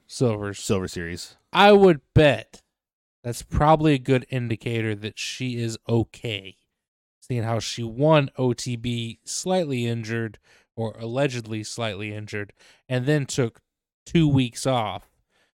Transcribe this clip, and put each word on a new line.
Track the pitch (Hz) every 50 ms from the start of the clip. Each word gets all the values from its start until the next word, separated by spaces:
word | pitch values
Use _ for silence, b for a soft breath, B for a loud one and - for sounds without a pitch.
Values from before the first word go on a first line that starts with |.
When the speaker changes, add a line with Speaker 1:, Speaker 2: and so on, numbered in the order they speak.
| _ _
Speaker 1:
Silvers. | - - - 113 107 104 104 101 98 -
Speaker 2:
Silver | - - 107 95 92 90
Series. | - 92 85 85 90 - - - - _ _ _
Speaker 1:
I | - 175 202 208
would | 208 202 196 185 165 139 - _ -
bet | 156 156 143 120 107 - - - - _ _ _ _ _ _ _ _ _ _ _ _
that's | - 120 117 -
probably | - - - - 147 151 160 151 156 156 147
a | 127
good | 123 139 131 127 120 -
indicator | 135 127 120 113 110 - - 123 117 113 110 110 107
that | 101 107 104 - -
she | - - - - 127 127 120
is | 120 117 113 110 - _ -
okay, | 117 117 107 - - - - 117 107 98 95 95 - _ _ _ _ _ _ _ _ _ _ _ _ _
seeing | - - 127 120 107
how | 113 117 107
she | - - - - 117
won | 113 110 123 143 156 160 147 135 - - -
O | 131 123 117
T | - - 127 120
B | 113 113 123 120 117 113 117 117 - _
slightly | - - - - 180 185 190 170 143 135 123 120
injured, | 117 117 117 110 107 117 117 113 107 104 - _ _ _ _ _ _ _
or | 113 113 107 - 110
allegedly | 117 113 120 135 143 135 123 120 110 107 110 107
slightly | 107 - - 120 117 110 95 98 107 107 104
injured, | 107 107 104 - 104 104 101 b b b b b b b -
and | 127 127 123
then | 143 151 147 135
took | - - 143 123 113 - _ _ _ _ _ _ _ _ _ _
two | - - 170 160
weeks | 147 143 135 127 117 - - -
off. | 135 131 120 110 101 92 101 - _ _ _ _ _ _ _ _ _